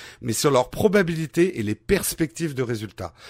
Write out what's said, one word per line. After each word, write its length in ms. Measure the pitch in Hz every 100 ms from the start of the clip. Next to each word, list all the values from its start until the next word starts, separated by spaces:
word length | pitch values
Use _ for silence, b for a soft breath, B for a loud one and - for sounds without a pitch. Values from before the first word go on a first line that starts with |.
| B B
mais 120 | 123
sur 180 | 107 147
leurs 180 | 127 123
probabilités 880 | - 202 202 170 165 156 170 185 117
et 40 |
les 120 | 104 -
perspectives 800 | - 190 - - 160 - 165
de 100 | 131
résultats. 500 | 120 113 107 - 87 -